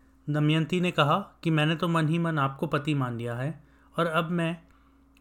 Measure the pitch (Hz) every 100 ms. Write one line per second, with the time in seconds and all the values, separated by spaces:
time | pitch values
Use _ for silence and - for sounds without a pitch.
0 | _ _ - 147 151 160 160 180 175 165
1 | 143 180 - - 165 156 151 160 180 165
2 | 156 170 165 156 135 139 165 147 143 143
3 | 127 117 120 120 139 170 - _ _ -
4 | 170 160 165 175 165 170 - _ _ _
5 | _ _